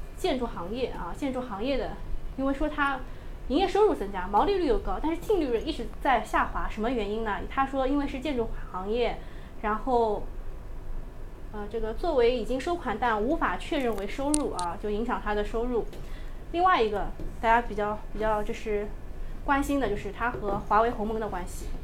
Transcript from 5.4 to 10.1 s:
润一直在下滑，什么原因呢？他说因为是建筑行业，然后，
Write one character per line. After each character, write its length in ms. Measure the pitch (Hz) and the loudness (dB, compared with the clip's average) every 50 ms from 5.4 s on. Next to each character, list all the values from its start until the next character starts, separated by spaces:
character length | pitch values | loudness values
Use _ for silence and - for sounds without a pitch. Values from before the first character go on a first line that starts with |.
| 302 | 4
润 200 | 254 233 214 220 | 2 2 0 0
一 80 | 311 | -2
直 140 | 311 - 233 - - - | -4 -4 -4 -6 -4 0
在 220 | - 294 254 220 208 | 2 4 4 4 2
下 220 | - - 311 226 | 2 2 2 2
滑， 220 | - - 180 170 175 | 2 0 -2 -2 -2
什 140 | - - | 0 0
么 80 | 214 240 | 0 0
原 180 | 269 233 202 196 | 0 0 0 0
因 140 | 208 226 | -2 -2
呢？ 160 | 226 214 196 - 190 - | -2 -2 -2 -2 -4 -2
他 180 | - 277 269 | 0 0 0
说 200 | 262 277 269 262 | 2 2 2 2
因 120 | 269 285 285 | 2 2 2
为 100 | 277 277 | 2 0
是 100 | - 262 | -2 -2
建 180 | - 311 269 | -2 0 0
筑 120 | 240 226 226 - - - - | 0 0 0 -2 -4 -6 -6
行 180 | - 185 190 202 | -6 -4 -2 0
业， 300 | 220 247 233 208 - - - - - - - - - - | 0 2 2 0 0 -4 -6 -8 -10 -10 -10 -10 -8 -4
然 140 | - 208 214 | 0 0 0
后， 480 | 214 - 262 254 240 233 220 | 0 2 4 4 4 4 4